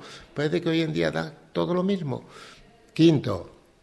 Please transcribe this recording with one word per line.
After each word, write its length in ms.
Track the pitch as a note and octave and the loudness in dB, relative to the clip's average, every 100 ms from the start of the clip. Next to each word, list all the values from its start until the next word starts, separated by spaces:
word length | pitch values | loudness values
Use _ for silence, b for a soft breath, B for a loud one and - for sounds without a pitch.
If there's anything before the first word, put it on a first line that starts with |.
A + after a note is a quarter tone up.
| B B B | B B B
Parece 260 | - D3+ E3+ | -4 -2 0
que 80 | E3+ | 0
hoy 140 | E3 | 0
en 100 | D#3+ | 0
día 200 | D#3 E3 | 0 0
da 200 | D#3 E3 - - | 0 -6 -10 -10
todo 220 | F3 E3 | -4 -2
lo 100 | F3+ | 0
mismo. 400 | F#3 G3 D3 A#2+ B B B B - - - | 0 -2 -4 -8 B B B B -20 -20 -6
Quinto, 600 | - E3 D3 - F#2 - - _ _ | 4 6 6 2 -6 -8 -18 _ _